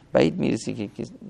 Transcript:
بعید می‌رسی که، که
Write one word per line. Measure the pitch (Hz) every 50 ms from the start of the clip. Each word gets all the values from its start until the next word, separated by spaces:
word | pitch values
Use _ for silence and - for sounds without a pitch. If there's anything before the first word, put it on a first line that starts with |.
| - _ -
بعید | 127 147 160 170 185
می‌رسی | - - - 110 - - 107
که، | 117 101
که | 98 - - - - - - -